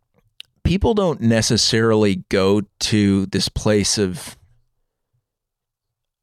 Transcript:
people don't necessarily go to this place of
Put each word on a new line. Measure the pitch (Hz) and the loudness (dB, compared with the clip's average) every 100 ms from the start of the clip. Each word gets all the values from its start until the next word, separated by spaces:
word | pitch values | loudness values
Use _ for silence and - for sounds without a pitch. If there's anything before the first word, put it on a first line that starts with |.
| _ _ _ - - _ | _ _ _ -20 -20 _
people | - 180 240 | -4 0 0
don't | 214 185 127 | 0 -2 0
necessarily | 113 113 113 113 - 113 113 110 104 92 - | 0 2 0 0 0 0 2 2 2 0 -2
go | 101 95 104 98 - | 0 2 2 -2 -8
to | - 107 101 98 95 | -2 2 2 2 0
this | 95 - | -4 -4
place | - 110 107 95 - | -4 0 0 0 -2
of | 98 87 - - _ _ _ _ _ _ _ _ _ _ _ _ _ _ _ _ _ _ | -2 -4 -14 -20 _ _ _ _ _ _ _ _ _ _ _ _ _ _ _ _ _ _